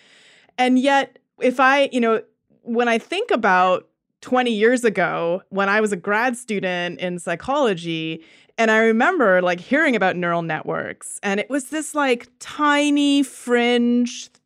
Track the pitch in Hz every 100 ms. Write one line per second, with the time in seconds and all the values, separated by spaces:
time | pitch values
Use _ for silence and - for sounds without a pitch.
0 | _ _ _ _ _ - 254 254 269 277
1 | 262 - _ - 254 254 262 277 277 254
2 | 233 220 - _ _ _ - 233 240 226
3 | - 349 480 311 208 185 185 185 - _
4 | _ _ - 254 247 214 220 254 233 185
5 | 165 160 170 180 - 196 196 208 214 196
6 | 185 214 247 240 - 202 185 180 175 175
7 | 180 175 185 170 - 285 254 175 170 165
8 | 160 160 - - _ - 226 220 226 220
9 | 269 370 247 180 180 175 - 277 320 220
10 | 185 175 175 170 165 156 - 160 - -
11 | - - 202 202 202 277 262 311 294 294
12 | 277 247 - _ - - 294 285 294 285
13 | 285 277 269 - - 240 240 240 240 240
14 | 240 - - _